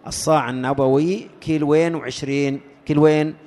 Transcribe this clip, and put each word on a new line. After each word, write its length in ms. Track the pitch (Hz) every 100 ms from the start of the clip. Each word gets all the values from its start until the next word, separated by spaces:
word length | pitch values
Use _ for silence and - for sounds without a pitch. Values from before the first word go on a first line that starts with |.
| -
الصاع 420 | - - 151 120
النبوي 800 | 127 127 139 131 135 165 208 - -
كيلوين 540 | - 156 147 151 165 160
وعشرين، 640 | 123 - 139 143 139 139 - - -
كيلوين 500 | 147 156 151 151 151